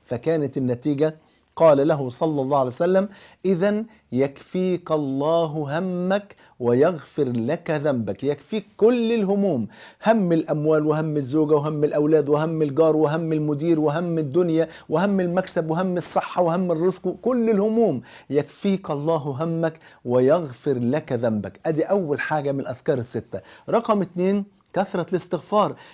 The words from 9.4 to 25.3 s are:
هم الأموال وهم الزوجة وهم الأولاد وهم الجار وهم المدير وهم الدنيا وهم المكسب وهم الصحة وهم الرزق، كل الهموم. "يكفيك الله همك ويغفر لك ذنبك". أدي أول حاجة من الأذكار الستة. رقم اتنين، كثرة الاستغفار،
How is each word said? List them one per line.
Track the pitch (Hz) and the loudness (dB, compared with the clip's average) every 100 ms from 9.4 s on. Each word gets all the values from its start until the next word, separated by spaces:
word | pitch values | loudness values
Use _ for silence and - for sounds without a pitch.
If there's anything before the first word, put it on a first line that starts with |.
| 196 135 101 - - - 208 | 0 0 -4 -10 -20 -4 0
هم | 226 180 | 2 2
الأموال | 165 160 151 151 156 151 | 0 0 0 2 2 2
وهم | 151 160 147 | 0 -2 -4
الزوجة | 127 151 147 | -2 0 2
وهم | 151 151 151 | 2 0 -2
الأولاد | 147 147 151 156 139 | 0 0 2 2 4
وهم | 147 160 160 | 0 0 -2
الجار | 151 135 160 156 | 0 2 4 4
وهم | 151 160 160 | 2 0 -2
المدير | 156 151 147 165 160 | -2 -2 -2 0 2
وهم | 151 151 175 165 | 0 0 -2 -2
الدنيا | 151 156 175 160 160 - - | -2 0 2 0 -2 -6 -4
وهم | 156 202 196 | 0 2 0
المكسب | 175 180 185 175 160 | 0 -2 -2 -2 -2
وهم | 160 185 180 | -2 -2 -2
الصحة | 175 185 - - | -4 -4 -2 0
وهم | 175 175 180 | 0 0 0
الرزق، | 160 180 175 185 - | 0 0 -2 -6 -4
كل | 233 254 226 | -2 0 2
الهموم. | 208 214 220 220 127 - - - | 2 2 2 2 0 -6 -16 -4
"يكفيك | 139 143 - 202 190 196 | -2 -2 -4 -2 -2 -2
الله | 143 151 165 143 131 | -4 -2 -2 -2 -6
همك | 165 165 165 156 - - | -4 -2 -4 -6 -18 -12
ويغفر | 123 123 127 170 151 120 151 127 | 0 2 4 4 0 -6 -4 0
لك | 120 147 - | 0 -2 -2
ذنبك". | 123 117 107 98 - 160 | -2 -2 -2 -6 -6 -4
أدي | 151 | -2
أول | - 202 160 135 | 0 0 -2 -4
حاجة | - 156 139 | -2 -4 -2
من | 139 | -4
الأذكار | 131 120 - 135 | -6 -6 -2 -2
الستة. | 113 117 - 95 - - - | -2 -8 -10 -12 -14 -18 -2
رقم | 214 233 208 | -2 2 0
اتنين، | 175 175 185 202 202 _ _ | 0 -2 0 0 -4 _ _
كثرة | 170 190 185 165 | -4 -2 -4 -4
الاستغفار، | 180 - | -4 -4